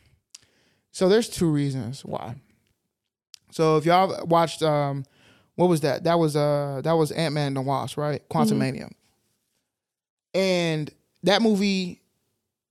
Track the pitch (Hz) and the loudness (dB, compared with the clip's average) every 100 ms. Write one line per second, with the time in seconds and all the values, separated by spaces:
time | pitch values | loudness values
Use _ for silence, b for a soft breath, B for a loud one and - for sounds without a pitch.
0 | B B _ - b b b b b - | B B _ -20 b b b b b 0
1 | 185 214 220 - 170 147 143 131 107 143 | 4 4 0 -2 0 0 -2 -4 -8 -10
2 | - - 98 131 _ _ _ _ _ _ | -10 -10 -10 -14 _ _ _ _ _ _
3 | _ _ _ _ _ - 160 156 156 180 | _ _ _ _ _ 0 2 2 4 4
4 | 190 - 170 170 165 - 156 147 143 139 | 4 0 0 2 2 0 0 0 -2 -6
5 | 135 b b b b - 180 160 147 - | -10 b b b b 0 2 2 0 -2
6 | 165 170 160 147 147 143 143 135 156 165 | 0 2 2 0 0 0 -4 -4 0 0
7 | 147 - 165 147 143 135 131 135 135 - | 0 -2 -2 -2 -2 -4 -2 -4 -4 -6
8 | 147 143 - 165 - 139 131 135 - - | -6 -6 -4 0 2 0 -2 -4 -12 -20
9 | _ _ _ _ _ _ _ _ _ _ | _ _ _ _ _ _ _ _ _ _
10 | _ _ _ 175 190 180 170 156 151 - | _ _ _ -2 0 0 0 -2 -6 -12
11 | _ _ - 208 226 196 202 190 180 - | _ _ 2 4 4 2 2 0 -4 -10
12 | _ _ _ _ _ _ _ | _ _ _ _ _ _ _